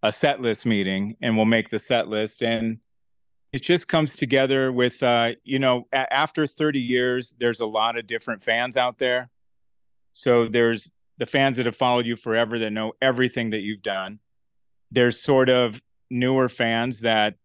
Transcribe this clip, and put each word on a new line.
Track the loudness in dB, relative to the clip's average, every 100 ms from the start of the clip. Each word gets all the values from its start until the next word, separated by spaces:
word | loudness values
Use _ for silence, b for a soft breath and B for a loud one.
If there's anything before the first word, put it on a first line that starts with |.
a | -2
set | 2 0 2
list | 0 -2
meeting, | 0 0 0 -2 -4 -4
and | 0
we'll | 2 4
make | 2 0
the | -6
set | 0 -2 0
list. | -2 -4 -4
And | -2 -2 -4 -6 _ _ _ _ _ _ _
it | -10
just | 0 0 2
comes | 0 0
together | -2 0 2 2 2 0
with, | 2 0 2
uh, | 2 2 0 -4
you | -4 0
know, | 2 0 0
a-, | -4 0
after | 0 -2 -2 -4
thirty | 0 -2 0
years, | 0 0 2 -2 -6 -2
there's | -2 0
a | -2
lot | 0 0 -2
of | -6
different | -8 -6 -8
fans | -2 -2 0 0
out | -2 0
there. | -2 -2 -4 _ _ _ _ _ _ _ _
So | -6 2 2 2
there's | 2 2 0 -6 _ _ _
the | -4
fans | 0 0 0
that | -4
have |
followed | 0 0 2 0
you |
forever | -6 -2 0 0 -2
that | -4
know | -4 -6 0
everything | 0 2 0 0 -4
that | -4
you've | -6 -8
done. | -6 -6 -6 -12 _ _ _ _ _ _ _
There's | 2 2 0
sort | 0 2 4
of | 4 2 -4 _ _ _
newer | -2 0 2 0
fans | 0 -2 0 -2 -2
that | 0 2 2 -2